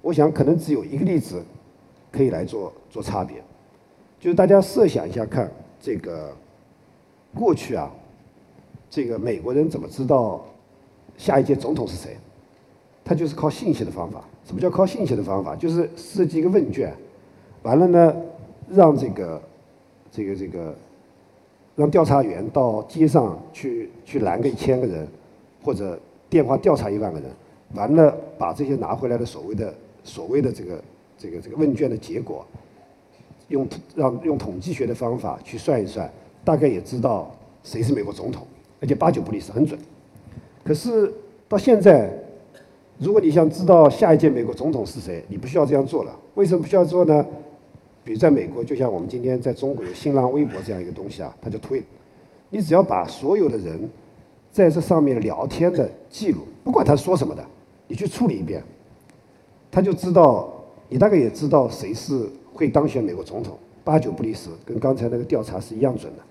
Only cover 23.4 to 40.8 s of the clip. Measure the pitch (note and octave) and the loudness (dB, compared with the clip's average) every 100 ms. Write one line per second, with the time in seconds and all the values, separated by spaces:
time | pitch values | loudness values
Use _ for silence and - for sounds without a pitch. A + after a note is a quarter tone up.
23.4 | - - C#3 A#2 G#2+ - - C#3+ G#2 F2+ | -12 -10 -8 -6 -8 -16 -8 -4 -2 -2
24.4 | C3+ A2+ - B2+ B2 E2+ D2+ - _ _ | -2 -2 0 0 0 -4 -10 -16 _ _
25.4 | _ _ - A#2+ G2+ E2+ - _ _ E3 | _ _ -6 -6 -6 -10 -16 _ _ 2
26.4 | B2+ C3 - C#3 A#2 G#2 G#2 D#2+ C2+ - | 2 2 2 2 0 -4 -4 -6 -12 -16
27.4 | _ _ _ - G#2 D#3 D3+ - - - | _ _ _ -6 2 6 6 4 -12 -6
28.4 | F2 A2+ C#3 C3+ - A2+ C3 A#2+ A#2 - | -6 -4 -4 -4 -4 -4 -2 -4 -4 -10
29.4 | D#3 G#2+ G#2 D2 - - - - E2 C3 | -10 -8 -8 -10 -20 -20 -20 -14 -4 -2
30.4 | B2+ G#2 F2+ E2 - _ _ _ G2 E2+ | -2 -4 -12 -14 -16 _ _ _ -14 -14
31.4 | - - D3+ B2+ C#3+ A2 - A#2+ C3+ - | -12 -2 0 0 -2 -4 -8 -10 -8 -12
32.4 | - - - _ _ _ _ _ - - | -14 -20 -20 _ _ _ _ _ -20 -20
33.4 | _ C#3+ C3 - - E3+ C3+ A#2+ D#3+ C#3 | _ -4 -4 -8 -14 -2 0 0 -4 -4
34.4 | - F2+ - E3+ A#2+ A#2 A#2+ A#2+ - C3+ | -6 -10 -8 -6 -4 -4 -4 -4 -6 -8
35.4 | - A#2 - C3 G2 A2 D#2+ - - _ | -12 -8 0 0 0 -8 -10 -12 -20 _
36.4 | - D#3 C#3+ G2 F#2 B2 A#2 G2+ - - | 0 2 2 0 -6 -4 -2 -2 -6 -16
37.4 | - _ - A2+ A2+ C3+ G2+ F2+ F#2+ B2+ | -20 _ -14 -4 -2 -2 -4 -8 -10 -10
38.4 | - - _ _ C#3 C#3 E3 C3+ - G#2+ | -14 -20 _ _ -4 2 2 0 -4 -8
39.4 | - A#2 D3 - - - _ - - - | -6 -2 -2 -2 -16 -20 _ -20 -20 -20
40.4 | - - - D#3 | -20 -16 -4 -4